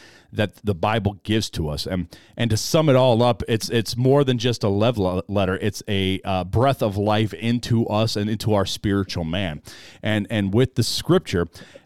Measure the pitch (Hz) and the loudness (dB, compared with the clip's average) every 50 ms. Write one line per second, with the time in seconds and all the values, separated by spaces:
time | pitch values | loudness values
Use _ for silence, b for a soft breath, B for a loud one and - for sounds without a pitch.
0 | B B B B B B 110 107 104 92 - - - 104 95 80 104 104 113 117 | B B B B B B -4 -2 -2 -2 -4 -6 -4 -4 -2 -2 0 -2 0 0
1 | 98 101 101 - - - 107 113 104 - - 85 78 73 73 - - 78 92 92 | -2 -2 -4 -6 -4 -2 0 0 -2 -4 -6 -6 -6 -4 -4 -6 -6 -4 -4 -4
2 | 85 - B B B B B B 120 110 110 104 - - - 160 160 147 127 127 | -6 -6 B B B B B B -2 0 0 -2 0 0 2 4 4 6 6 6
3 | 131 127 113 113 120 123 117 - - - 117 107 - - 120 117 104 - - 120 | 6 6 4 4 4 2 2 0 -2 -2 -2 -2 -2 -2 -2 -2 -2 -2 -2 0
4 | 127 131 139 143 143 131 123 117 110 127 113 - 120 101 98 101 107 123 120 107 | 2 4 4 4 4 2 0 0 0 -2 -2 0 0 0 2 2 2 2 2 0
5 | 95 90 90 92 - - 101 104 95 92 92 78 101 107 - - - - 101 98 | 0 0 0 -2 -4 -2 -2 0 0 0 0 -2 -2 -4 -6 -6 -6 -4 -2 0
6 | 95 95 95 - - 98 95 92 90 92 - 110 127 139 131 - 131 104 95 104 | 0 0 -2 -2 -2 -4 -4 -4 -2 -2 0 2 2 2 2 0 -2 -2 -2 0
7 | 101 107 104 107 110 101 - - 113 117 120 120 - - 117 113 117 - 104 107 | 0 2 2 2 0 -2 -4 -4 -2 -2 -2 -2 0 0 0 0 2 0 0 0
8 | 113 113 - 104 104 107 110 - - 104 104 98 92 - - - - 107 98 98 | 0 0 -2 -2 -2 -2 -4 -2 0 0 2 2 0 0 -4 -4 -2 0 0 0
9 | 92 - - 90 82 80 85 101 98 82 76 71 - B B B B B B B | -2 -2 -4 -6 -4 -4 -4 -4 -4 -6 -8 -10 -14 B B B B B B B
10 | B 107 107 107 104 - 117 104 98 95 95 120 131 - - - 113 - - - | B -2 0 -2 -2 -2 -2 -2 0 2 2 2 2 2 0 -2 -2 -2 -4 -4
11 | - - 170 190 - - 98 87 87 - B B B B B B B | 0 2 2 2 2 0 -2 -2 -2 -4 B B B B B B B